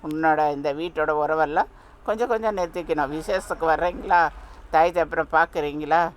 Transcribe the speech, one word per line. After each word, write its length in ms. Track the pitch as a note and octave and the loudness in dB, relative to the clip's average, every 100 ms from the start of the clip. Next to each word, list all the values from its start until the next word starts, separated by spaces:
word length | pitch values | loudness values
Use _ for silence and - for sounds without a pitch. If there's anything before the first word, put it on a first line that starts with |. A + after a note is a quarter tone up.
உன்னோட 500 | D#3 D#3 D#3+ D3+ D3+ | -8 0 2 2 2
இந்த 220 | C#3+ C#3+ | 0 -4
வீட்டோட 360 | C#3+ F3 D#3+ D3+ | -4 -6 -2 0
உறவெல்லாம் 560 | D3+ D3 D#3 D3+ D#3+ C4 - - - | 0 0 0 0 0 -2 -6 -20 -12
கொஞ்சம் 240 | - A3 A#3+ | -6 -4 0
கொஞ்சம் 280 | A3 A3 G3+ | 0 -2 -2
நிறுத்திக்கணும். 520 | F3 F3+ D#3 D#3 C#3 | -4 -6 -4 -2 -2
விசேஷத்துக்கு 580 | D#3 D#3 F#3+ - F3 E3 | -4 -4 -4 -4 -2 0
வர்றீங்களா, 640 | D#3 F3 F3+ F#3+ F3 D#3 - - - - | 2 0 -4 2 2 2 -2 -20 -20 0
தாய் 220 | D#3+ E3+ | 4 4
தகப்பனை 320 | F3 D3+ E3 D3+ | 2 0 -2 2
பார்க்குறீங்களா 800 | D#3+ E3 E3+ D3 D3 D3+ D#3+ E3+ | 2 2 0 -4 -6 0 2 0